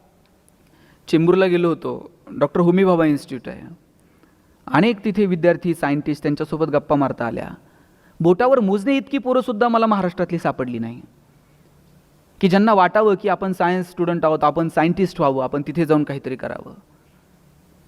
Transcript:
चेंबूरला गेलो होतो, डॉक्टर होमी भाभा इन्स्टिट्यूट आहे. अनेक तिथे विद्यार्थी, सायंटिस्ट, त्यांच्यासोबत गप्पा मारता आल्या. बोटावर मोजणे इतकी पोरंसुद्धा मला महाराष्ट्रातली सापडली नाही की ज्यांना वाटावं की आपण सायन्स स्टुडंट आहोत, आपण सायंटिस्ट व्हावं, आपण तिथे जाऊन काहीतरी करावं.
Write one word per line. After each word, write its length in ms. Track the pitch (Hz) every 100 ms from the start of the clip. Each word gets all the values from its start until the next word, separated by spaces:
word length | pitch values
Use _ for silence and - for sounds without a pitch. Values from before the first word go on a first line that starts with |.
| _ _ _ _ _ _ _ _ _ _ -
चेंबूरला 380 | 160 165 185 190
गेलो 240 | 175 170
होतो, 420 | 156 131 123 - _ - -
डॉक्टर 220 | 147 185
होमी 220 | 170 180
भाभा 220 | 190 175 156
इन्स्टिट्यूट 440 | 143 - 131 -
आहे. 260 | 123 - 170 _ _ _ _ _ _ _ _ -
अनेक 380 | 147 214 226 220
तिथे 200 | 196 202
विद्यार्थी, 480 | 180 175 170 175
सायंटिस्ट, 500 | 165 143 143 151 147
त्यांच्यासोबत 420 | 156 147 156 156 156
गप्पा 300 | 143 143 147
मारता 300 | 135 131 117
आल्या. 240 | 117 - - _ _ _ _ _ -
बोटावर 400 | 165 180 247 269
मोजणे 380 | 196 202 202 269
इतकी 200 | 202 277
पोरंसुद्धा 500 | 247 254 254 214 240
मला 180 | 226 226
महाराष्ट्रातली 540 | 208 180 - 175 170
सापडली 400 | 156 139 127 120
नाही 220 | 113 120 - _ _ _ _ _ _ _ _ _ _ _ _ -
की 80 | 196
ज्यांना 240 | 196 220
वाटावं 420 | 202 180 214 214 190
की 140 | 202
आपण 220 | 175 190
सायन्स 380 | 185 175 185 175
स्टुडंट 360 | - 170 175 160
आहोत, 180 | 156
आपण 260 | 147 151 165
सायंटिस्ट 500 | 165 160 175 180 -
व्हावं, 240 | 147 131
आपण 180 | 127 143 147
तिथे 180 | 151 156
जाऊन 180 | 151
काहीतरी 320 | 147 139 - 127
करावं. 380 | - - - 139 - _ _ _ _ _ _ _ _ _